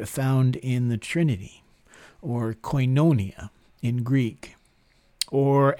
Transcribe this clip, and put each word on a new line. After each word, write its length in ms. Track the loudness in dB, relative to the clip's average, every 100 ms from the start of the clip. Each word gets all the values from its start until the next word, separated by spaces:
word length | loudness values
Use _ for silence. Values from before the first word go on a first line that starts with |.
| -8
found 520 | -4 0 2 2 0
in 320 | -2 -2 0
the 80 | -2
Trinity, 640 | -4 -2 0 -2 -6 -20 _ _ _ -20 -20 _
or 320 | -6 -4 -4
koinonia 960 | -6 -4 -2 2 4 4 2 0 -8 -16 -18 _ _
in 220 | -4 -4
Greek, 520 | 0 0 0 -4 -16 -20 _ _ _ _ _ _ -4
or 440 | 0 4 4 4 2